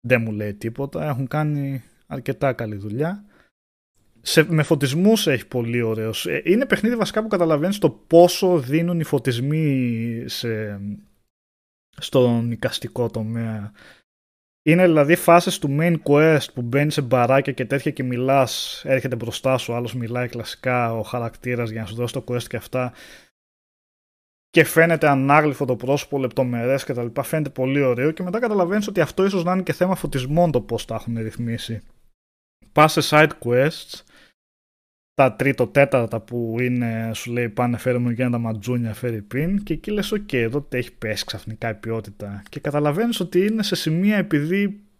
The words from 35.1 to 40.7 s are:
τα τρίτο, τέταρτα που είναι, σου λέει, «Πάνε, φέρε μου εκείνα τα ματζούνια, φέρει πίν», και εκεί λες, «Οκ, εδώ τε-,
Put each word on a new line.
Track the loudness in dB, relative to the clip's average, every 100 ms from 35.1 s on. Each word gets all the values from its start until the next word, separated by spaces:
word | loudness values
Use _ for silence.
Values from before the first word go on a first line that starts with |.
τα | 2 2 4
τρίτο, | -2 0 2
τέταρτα | 4 4 4 0 -4
που | -6 -6 -4 -2
είναι, | 0 0 -2 -2 -4
σου | -6 -6
λέει, | -4 -2
«Πάνε, | 0 0 0
φέρε | 0 0
μου | 0
εκείνα | 0 0
τα | 0
ματζούνια, | -2 -4 -2 -2 -2
φέρει | -4 -4 -6
πίν», | -6 -4 0 -2
και | -2
εκεί | -6 -2
λες, | -4 -2
«Οκ, | -4 -2
εδώ | 0 0 -2
τε-, | -4